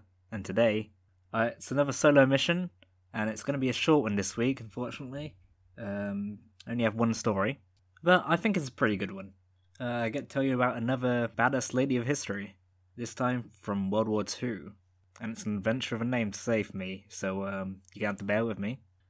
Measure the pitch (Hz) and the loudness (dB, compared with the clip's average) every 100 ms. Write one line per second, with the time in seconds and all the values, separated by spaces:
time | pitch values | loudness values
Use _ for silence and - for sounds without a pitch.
0 | _ _ - 110 98 98 117 107 107 _ | _ _ -12 -10 -2 2 4 2 -4 _
1 | _ _ _ 113 117 - - 139 143 - | _ _ _ 0 0 -2 -4 0 0 4
2 | - 147 131 277 - 175 180 _ _ _ | 6 8 8 4 2 -2 -4 _ _ _
3 | _ 117 107 107 - 139 131 120 - 151 | _ -4 -4 -4 -4 -2 0 0 4 4
4 | 110 101 95 - 123 135 113 - 123 - | 4 0 -2 0 0 -2 -6 -8 -8 -8
5 | 131 139 151 - _ _ _ - 107 101 | -10 -10 -10 -14 _ _ _ -12 -8 -6
6 | 101 101 101 101 - - - 117 113 110 | -4 -4 -4 -8 -14 -16 -6 0 0 2
7 | 117 113 117 98 104 139 _ _ _ _ | 2 2 0 2 0 -2 _ _ _ _
8 | 165 180 147 170 214 185 135 - 123 101 | 4 4 4 0 2 0 -2 0 2 2
9 | 95 98 98 - _ _ _ - 123 120 | -4 -8 -14 -18 _ _ _ -8 -6 -2
10 | 113 139 131 139 135 127 123 120 117 131 | -2 -4 -4 0 0 2 2 0 0 0
11 | 127 123 117 - 120 135 - 127 139 127 | 2 2 0 2 2 2 0 0 2 2
12 | 117 143 - 101 101 - _ _ _ - | 0 -2 -4 -6 -8 -14 _ _ _ -12
13 | 117 - 123 123 113 - - 101 95 104 | -10 -2 -2 -2 -6 -10 -4 -2 0 2
14 | 110 107 101 - 123 101 73 - _ _ | 2 0 -2 -4 -6 -6 -10 -18 _ _
15 | _ - 117 113 110 104 104 127 - 113 | _ -12 -10 -8 -4 -2 0 -2 -2 -4
16 | 120 123 107 98 - 113 98 95 92 95 | 0 0 -2 -4 0 0 0 -6 -8 -10
17 | - - 98 95 98 98 95 95 - - | -14 -6 -4 -4 -4 -6 -6 -10 -14 -6
18 | 104 101 101 104 113 101 101 135 _ _ | -4 -4 0 0 0 -2 -6 -6 _ _
19 | _ | _